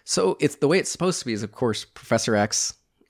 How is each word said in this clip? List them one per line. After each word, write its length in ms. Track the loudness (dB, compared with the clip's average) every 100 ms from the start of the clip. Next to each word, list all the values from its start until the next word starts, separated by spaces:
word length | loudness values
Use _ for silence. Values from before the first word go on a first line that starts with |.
| -4
So 320 | 0 0 2
it's, 160 | -2 2
the 140 | 2
way 100 | 2
it's 100 | 0
supposed 300 | -2 -2 -2
to 60 | -4
be 80 |
is, 100 | -4
of 80 | -6
course, 320 | -2 -2 -2
Professor 500 | -8 -18 -2 0 2 2
X, 360 | 2 0 -4 -8 _ _